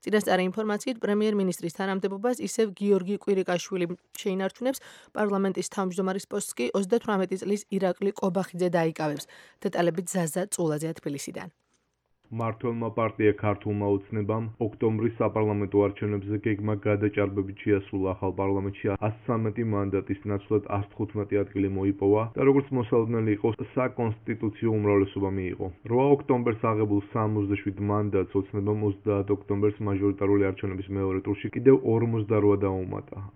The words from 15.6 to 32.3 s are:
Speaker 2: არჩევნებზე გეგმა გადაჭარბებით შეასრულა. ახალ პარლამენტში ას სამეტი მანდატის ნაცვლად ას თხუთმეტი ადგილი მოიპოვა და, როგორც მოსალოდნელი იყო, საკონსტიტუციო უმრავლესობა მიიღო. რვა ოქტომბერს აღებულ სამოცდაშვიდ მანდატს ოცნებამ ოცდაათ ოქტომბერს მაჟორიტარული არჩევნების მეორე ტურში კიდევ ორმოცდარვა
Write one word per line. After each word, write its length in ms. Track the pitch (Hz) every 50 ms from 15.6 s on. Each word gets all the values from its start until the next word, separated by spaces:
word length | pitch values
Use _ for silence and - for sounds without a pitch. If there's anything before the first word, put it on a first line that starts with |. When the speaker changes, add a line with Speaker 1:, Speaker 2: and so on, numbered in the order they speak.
| 104 95 - 101 101
Speaker 2:
არჩევნებზე 500 | 98 98 - - 104 104 101 98 101 107 104 -
გეგმა 300 | 117 107 98 101 107 107 101 -
გადაჭარბებით 720 | 110 104 101 107 104 101 - 101 98 98 101 95 98 98 - -
შეასრულა. 440 | 110 104 98 95 - - 98 95 95 92
ახალ 200 | - - 95 92 92
პარლამენტში 460 | 98 98 98 98 95 98 98 - - 110 98 98
ას 160 | - 107 110 - -
სამეტი 400 | - 123 113 110 107 104 117 120 110 104
მანდატის 480 | 101 101 98 95 98 90 - 101 98 - 101
ნაცვლად 360 | 101 98 - - 110 107 98 -
ას 160 | 104 101 101 - -
თხუთმეტი 420 | - 117 104 - 110 101 98 98 101
ადგილი 280 | 98 - - 101 95 98 95 98
მოიპოვა 440 | 95 98 98 98 98 98 101 107 110 113 113
და, 40 | - 135 135
როგორც 200 | 139 139 139 139 139 127
მოსალოდნელი 520 | 120 110 - 120 113 113 117 117 110 110 104
იყო, 160 | 101 - 123 110 - 110 - -
საკონსტიტუციო 960 | 139 127 127 127 - 120 113 110 113 - - 117 110 - 110 107 - - 113 110
უმრავლესობა 540 | 107 104 104 101 101 98 98 - 98 98 95 98 95
მიიღო. 280 | 92 90 92 98 95 95 85 - _ 110
რვა 160 | 117 123 135 143 143
ოქტომბერს 480 | 139 143 - 135 123 120 120 113 110 - 117
აღებულ 320 | 110 107 110 104 101 101 101 - -
სამოცდაშვიდ 600 | 117 110 107 107 107 101 98 101 101 - 101 98 101 101 104
მანდატს 460 | 101 104 104 104 98 98 90 - - 98
ოცნებამ 420 | 95 - - 107 98 101 107 107 104 104
ოცდაათ 400 | 101 101 - 107 104 101 98 98 101
ოქტომბერს 420 | 98 - - 101 101 101 107 104 - 110 101
მაჟორიტარული 560 | 98 95 98 101 98 98 101 98 101 101 101 95
არჩევნების 380 | 92 - - 101 92 95 92 90 98
მეორე 280 | 98 98 95 92 95 95
ტურში 240 | - 101 - - 110 -
კიდევ 200 | 131 123 135 135 131
ორმოცდარვა 760 | 131 120 113 113 113 117 113 117 107 101